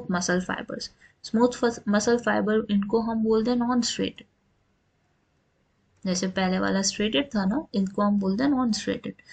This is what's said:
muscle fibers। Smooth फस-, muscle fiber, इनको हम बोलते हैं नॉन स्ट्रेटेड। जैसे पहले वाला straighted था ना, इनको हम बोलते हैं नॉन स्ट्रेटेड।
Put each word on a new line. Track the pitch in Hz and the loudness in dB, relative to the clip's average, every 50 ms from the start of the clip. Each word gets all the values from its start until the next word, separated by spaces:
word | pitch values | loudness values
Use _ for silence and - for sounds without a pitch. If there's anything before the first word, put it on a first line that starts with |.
| 247 - | 4 2
muscle | 185 180 185 - 180 180 | 0 0 2 2 0 0
fibers। | 185 - - - - - - - - - _ _ _ - _ _ - | 0 -2 -6 -6 -6 -10 -10 -10 -10 -14 _ _ _ -20 _ _ -12
Smooth | - - 220 240 247 | -4 0 2 2 2
फस-, | 247 - - 233 226 - - 208 | 2 2 0 0 0 -2 -2 0
muscle | 202 208 214 240 240 | 0 2 4 2 2
fiber, | 233 233 220 208 214 202 208 214 220 214 208 | 2 2 0 0 0 2 2 0 0 0 2
इनको | 208 202 196 202 220 226 | 0 0 0 2 0 0
हम | 220 226 226 226 220 | 0 0 -2 0 2
बोलते | 220 220 220 220 240 | 2 2 2 2 2
हैं | 247 247 | 0 0
नॉन | 233 240 254 247 233 | 0 0 0 0 0
स्ट्रेटेड। | - - - 196 - - - - _ _ _ _ _ _ _ _ _ _ _ _ _ _ _ _ _ _ _ _ _ _ _ _ _ _ _ _ _ _ _ _ _ _ _ - | -2 -2 -2 -4 -4 -4 -10 -20 _ _ _ _ _ _ _ _ _ _ _ _ _ _ _ _ _ _ _ _ _ _ _ _ _ _ _ _ _ _ _ _ _ _ _ -4
जैसे | 190 185 185 196 185 | -4 -2 -2 -2 -4
पहले | 185 190 190 185 185 185 | -2 -2 0 0 0 0
वाला | 196 196 190 190 196 | 0 0 0 0 0
straighted | - - - 208 220 233 277 277 277 - | -2 -2 -2 -2 0 0 0 -2 -2 -2
था | 208 190 | -2 0
ना, | 190 220 294 330 - - | 0 0 -2 -4 -4 -2
इनको | 196 196 190 - - 208 | -2 -2 -2 0 0 2
हम | 208 208 202 | 2 2 2
बोलते | 196 190 190 208 262 | 0 0 0 0 2
हैं | 285 | 2
नॉन | 285 254 254 233 214 | 2 2 2 0 -2
स्ट्रेटेड। | - - 196 196 - - 214 196 _ - - | -2 -2 -4 -6 -4 -6 -10 -12 _ -18 -20